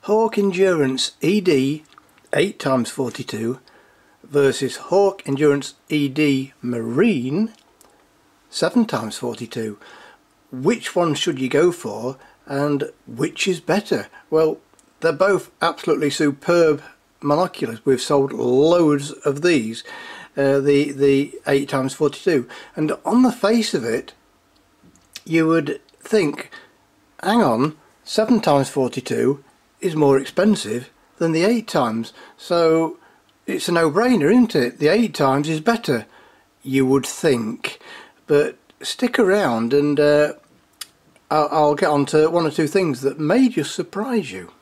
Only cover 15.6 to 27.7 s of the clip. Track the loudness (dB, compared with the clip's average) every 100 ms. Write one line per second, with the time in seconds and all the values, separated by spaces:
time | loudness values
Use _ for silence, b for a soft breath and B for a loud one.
15.6 | -4 -4 -2 0 0 0 -2 -2 0 2
16.6 | 4 2 -4 -20 _ _ -2 0 0 -4
17.6 | -8 -6 0 0 2 0 0 -2 0 4
18.6 | 4 4 4 2 -2 -6 -4 -2 0 0
19.6 | 0 -10 -14 B B B B -2 0 2
20.6 | 2 2 2 0 2 2 0 -6 -2 -2
21.6 | 0 -4 -4 -2 -4 -2 0 0 -2 B
22.6 | B -6 -4 -4 0 2 2 2 0 0
23.6 | 0 -2 -2 -4 -6 -20 _ _ _ _
24.6 | _ _ _ _ _ -20 -4 0 2 2
25.6 | 0 -8 _ _ -2 0 0 -4 -14 B
26.6 | B B _ _ _ _ 0 2 4 2
27.6 | 0